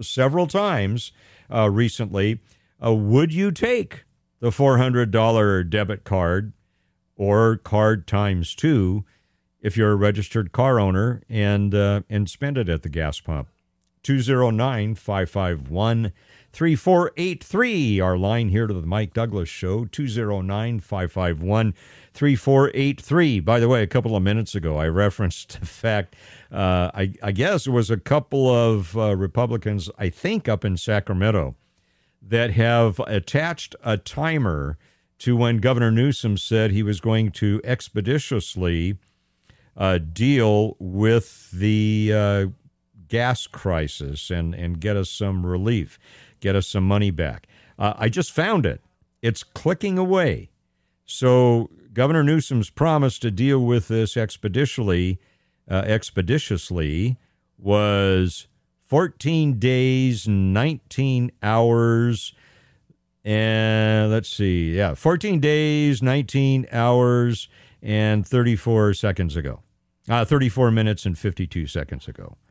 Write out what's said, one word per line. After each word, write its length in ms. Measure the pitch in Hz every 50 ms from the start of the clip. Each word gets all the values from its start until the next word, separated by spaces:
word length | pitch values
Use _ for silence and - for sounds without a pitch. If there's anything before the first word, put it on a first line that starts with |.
several 460 | 110 - - 127 131 135 147 175 180
times, 640 | 156 - 196 208 202 170 113 98 95 113 120 - - - _ _ _ - _ _ - -
uh, 160 | 113 110 104
recently. 720 | 98 110 120 110 - - 117 95 98 98 98 107 113 104 - _ _ _ _ _ _ _ 120
Uh, 100 | 117 113
would 400 | 107 104 101 117 139 165 165 156
you 180 | 175 196 202
take 540 | 165 - - 233 247 233 185 - - - - _ _ _ _ _ _ _
the 120 | 120 120
four 260 | - - 139 139 131
hundred 340 | 120 127 127 123 123 120 107
dollar 520 | 95 113 110 113 113 110 104 101 98 92 87
debit 400 | 85 92 107 104 92 104 98 -
card 500 | - 98 92 87 85 87 98 110 107 - _ _ _ _ _ _ _ _ _ _ _ _
or 420 | - 98 101 101 107 113 113 113
card 500 | 92 - - 107 104 107 107 110 101 82
times 480 | - 107 101 104 101 95 87 82 - -
two 500 | - - 160 151 113 95 90 92 104 101 - _ _ _ _ _ _ _ _ _ _
if 160 | - 107 90
you're 140 | 113 107 104
a 40 | 104
registered 560 | 98 101 104 101 104 101 - - 113 101 85
car 280 | - - 123 135 127 113
owner 420 | 101 95 92 95 107 123 120 - - -
and, 440 | 113 110 104 101 104 101 101 101 101
uh, 260 | 104 101 101 101 101 95 -
and 200 | 107 104 104 92
spend 280 | - - 139 143 143
it 100 | 131 110
at 160 | 87 82 76 -
the 60 | 80
gas 300 | 71 82 78 76 73 -
pump? 280 | - - 80 71 67 - _ _ _ _ _ _ _ _ _ _ -
Two 160 | - 139 135
zero 280 | 120 123 135 123 123 117
nine, 460 | 110 107 123 135 131 110 104 107 107
five 340 | - - - 101 98 92 85
five 400 | - 101 92 90 85 76 67 65
one, 420 | 78 92 107 113 117 117 113 98 - _ _ _ - - _ _
three 240 | - - 165 165 156
four 360 | 120 - 185 185 175 175 - -
eight 280 | - 175 185 175 - -
three, 560 | - - 202 247 247 220 175 143 113 104 95
our 180 | 92 92 92
line 320 | 90 95 101 113 117 117 101
here 180 | 92 110 117
to 60 | 104 101
the 140 | 90 78
Mike 260 | 82 95 107 110 92 -
Douglas 340 | 113 117 117 101 98 85
Show, 380 | 80 - - - 90 98 113 120
two 220 | 107 - - 147
zero 340 | 127 104 120 113 104 101 98
nine, 380 | 92 95 98 107 113 117 120 104
five 320 | 87 - 104 95 92 82
five 300 | - 92 90 87 85 76
one, 340 | 85 92 104 113 113 107 92 - - - - - - _ _
three 220 | - 143 143 139
four 360 | - - 139 139 135 139 - -
eight 260 | - 139 139 139 -
three. 400 | - - 147 175 170 147 117 95
By 200 | 78 95 117 120
the 80 | 117
way, 160 | 117 131 117 104
a 40 |
couple 280 | 90 - 127 110 113 110
of 80 | 98 92
minutes 320 | 98 104 113 110 - -
ago, 220 | 101 78 80 76
I 100 | 76 78
referenced 720 | 80 82 95 104 101 - - 104 87 - - - - - -
the 60 | -
fact, 500 | - - - - 113 107 104 95 - - - - - - - - _
uh, 400 | - 104 98 92 90 90 90 90 -
I, 200 | 101 95 95 95 - -
I 80 | 104
guess 360 | 98 92 135 185 208 156 -
it 40 | 135
was 180 | 123 120 110 104
a 80 | 113
couple 520 | 92 - - 139 151 131 - - 139 131 127
of, 480 | 123 117 117 117 110 104 92 80 90
uh, 180 | 113 110 107 101
Republicans, 760 | 92 95 90 - 120 123 123 123 110 - 110 104 101 82 101 -
I 120 | - 104 90
think 400 | - - - 180 220 214 - 120
up 160 | 107 90 -
in 120 | 104 95
Sacramento, 800 | 90 - - 107 101 - - 98 90 98 110 107 95 71 65 62 - _ _ _ _ _ _ _ _ _ _ _ _
that 300 | - 95 113 117 120 117
have 480 | 90 - 113 117 120 120 117 110 90 - -
attached 680 | - 107 98 90 - - 139 156 170 165 - - - - - -
a 140 | 113 107
timer 800 | 104 - - - 139 151 165 160 151 123 95 80 73 69 69 73 - _ _ _ _ _ _ _ _
to 180 | - 123 123
when 200 | 117 120 117 117
Governor 340 | 110 107 127 131 120 120 113
Newsom 460 | 110 117 127 143 135 - - 110 104
said 340 | 98 - - 113 110 110 107
he 120 | 98 107 107
was 160 | 101 104 87
going 320 | - 113 110 110 110 101
to 300 | - - 110 104 98 - -
expeditiously, 1300 | 120 123 - - - - 107 95 107 139 151 - - 131 104 - - - 92 92 87 85 82 85 92 101 - _ _ _ _ _ _ _ _ _ _ - _ _ _ _
uh, 220 | - 98 95 92 87
deal 760 | 80 80 82 92 117 139 143 131 113 107 104 104 107 110 - -
with 720 | 95 90 92 98 107 113 117 117 110 - - - - -
the, 600 | - 90 101 107 107 107 107 107 107 107 107 107 107
uh, 320 | 107 104 101 101 101 98 92 - - _ - _ _ _ _ _ 107 85
gas 380 | - 113 117 120 127 127 - -
crisis 840 | - - - - 98 87 80 78 71 - - 73 69 73 76 - -
and, 260 | 90 85 82 82 85
and 240 | 87 87 85 87 82
get 160 | 82 107 104
us 140 | 101 92 -
some 360 | - - 104 98 95 92 90
relief, 540 | 90 90 90 98 113 120 104 71 - - _ _ - - - - _ _ _
get 160 | - 98 98
us 100 | 98 87
some 220 | - - 98 92
money 240 | 95 101 104 104 98
back. 340 | 85 80 85 71 57 - - _ _ _ _ _ _
Uh, 160 | - 101 104 107
I 100 | - 110 113
just 220 | - 185 165 -
found 340 | - - 165 208 226 175 113
it. 160 | 85 64 - - _ _ _ _ _ _ _
It's 220 | - 117 110 - -
clicking 540 | - _ - - 160 185 - - 202 185
away. 520 | 185 185 185 190 190 170 131 82 - 92 - _ _ _ _ _ _ _ _ _ _ _
So 640 | - - - 131 127 127 123 123 120 120 117 113 - - - - - 107
Governor 300 | 120 127 143 160 160 143
Newsom's 460 | 143 156 160 - - 135 117 104 -
promise 500 | - - 151 165 156 151 139 131 - -
to 100 | - 117
deal 300 | 98 90 127 139 139 135 123
with 240 | 120 123 117 - -
this 260 | 113 113 110 104 -
expeditiously, 1040 | 123 110 101 - - - 104 90 127 147 131 - - 113 101 87 90 90 90 92 - - _ _ _ _ _ _ _ _ -
uh, 140 | 98 95 101
expeditiously 1300 | 107 107 113 - - - 101 87 87 135 156 - - 107 82 - - 90 87 78 73 76 82 104 123 127 - _ _ _ _ _ _ _
was 880 | _ 92 101 104 104 104 104 101 98 98 98 95 92 92 90 - - - _ _ _ _ _ _ _ _
fourteen 720 | _ 131 156 180 170 - _ - 143 165 160 156 147 131 107
days, 640 | 117 127 131 127 127 131 131 131 131 127 120 104 -
nineteen 1040 | 110 101 98 95 95 95 104 127 160 156 123 - _ - - 131 135 131 123 123 120 - _ -
hours, 880 | 104 110 113 117 117 117 117 117 117 117 117 120 120 117 104 - - - _ _ _ _ _ _ _ _ _ _ _ _ _ _ _ _ _ _
and 840 | 107 107 107 110 110 110 110 110 110 110 110 110 110 110 107 107 107
let's 200 | 110 113 - -
see, 460 | - - 104 95 90 87 82 82 82
yeah, 180 | 95 101 87 73
fourteen 480 | - - 156 180 170 - 208 190 156
days, 600 | 139 151 151 151 151 151 151 151 147 147 139 107
nineteen 640 | 123 127 131 143 131 - - 139 135 135 135 131 127 -
hours, 760 | - 120 117 120 123 123 123 123 123 120 120 120 117 - - - _ _ _ _ _ _
and 440 | - 107 107 107 107 107 107 107 95
thirty-four 680 | - 127 123 120 120 117 104 - 120 113 110 107 104 95
seconds 420 | - - 104 87 - 90 80 73
ago. 260 | 85 71 67 65 - _ _ _ _ _ _ _ _ _ -
Uh, 140 | 117 120 113
thirty-four 480 | - 147 139 131 120 - 131 127 117
minutes 340 | 113 113 107 107 104 - -
and 120 | 98 85
fifty-two 500 | - - 104 85 - 90 73 - 85 78
seconds 400 | 71 - 85 69 - - 69 -
ago. 300 | - - - - - - _ _ _